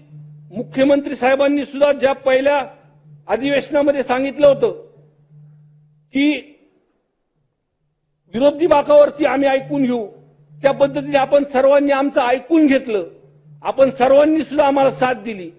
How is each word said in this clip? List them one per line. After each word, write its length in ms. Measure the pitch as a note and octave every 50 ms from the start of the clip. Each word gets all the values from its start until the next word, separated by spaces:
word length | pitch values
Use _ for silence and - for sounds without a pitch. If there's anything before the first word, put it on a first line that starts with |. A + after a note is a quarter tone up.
| _ _ - - - - - - - - F3
मुख्यमंत्री 600 | G#3 B3 - - C4 C4+ C#4+ C#4+ C#4+ C#4+ D4 C#4
साहेबांनी 500 | - A#3+ B3+ C4+ C4+ C#4 C#4+ C#4+ D4 C4+
सुद्धा 260 | - - C4+ C#4+ C#4+ C#4+
ज्या 200 | C4 A3+ C4+ C#4
पहिल्या 520 | C4+ - C4+ C4 C4 C#4 C#4+ C#4+ C#4+ B3+ - - - _ _ _ _ _ - - - _ -
अधिवेशनामध्ये 760 | G3 A3 C4 C#4 C#4+ - - - D4+ C#4+ C#4+ D4 C#4+ C#4 A#3+
सांगितलं 440 | - B3 B3+ C4+ C#4 A#3+ D4 D4
होतं 260 | C#4+ C4+ - B3 G#3 F3+ - - - _ _ _ _ _ _ _ _ - - - - - - - _ _ _ _ _ _ _ _ _ -
की 160 | C4+ C#4+ D4+ D4 B3+ A3+ - - _ _ _ _ _ _ _ _ _ _ _ _ _ _ _ _ _ _ _ _ _ _ _ _ _ _ _ _ _ _ _ _ _ _ _ F3+
विरोधी 320 | A3+ C4+ D4 D4 C#4+ E4
बाकावरती 580 | F4+ D#4 C#4+ - - D4 D4 D4 C4+ - - D4+
आम्ही 220 | C4 B3 C#4 C#4 C#4
ऐकून 340 | C4+ C4+ C4 B3+ D4 C#4+ C4+
घेऊ, 220 | B3 B3 A#3+ G#3+ G3 - - - _ _ _ _ _ -
त्या 200 | - - C#4 C4+
पद्धतीने 460 | - C#4 C#4 C4+ D4 C4+ C#4+ C#4 C#4
आपण 260 | C4+ C4+ C#4 C#4+ C#4 C#4+ -
सर्वांनी 400 | B3+ C4+ C4+ C#4+ C#4+ C#4+ C#4 C#4
आमचं 280 | C4+ C#4 C#4+ - D4+
ऐकून 460 | B3 A#3+ B3+ C4+ - - E4 D#4+ D#4
घेतलं, 380 | C#4 C4+ C4 - B3 G#3+ G3 E3 - - - - - _ _ _ - - - -
आपण 280 | F#3 G#3+ - C4+ C4 - -
सर्वांनी 440 | B3 C4 C4+ C#4+ D4 D#4 D#4 D#4+ B3+
सुद्धा 240 | - C4 D4+ D4
आम्हाला 240 | C#4 C#4 C#4 C4+ C4
साथ 320 | D#3 - B3+ B3+ B3+ A3 G3+
दिली. 260 | A#3 A3 F#3+ F3 D#3+ E3+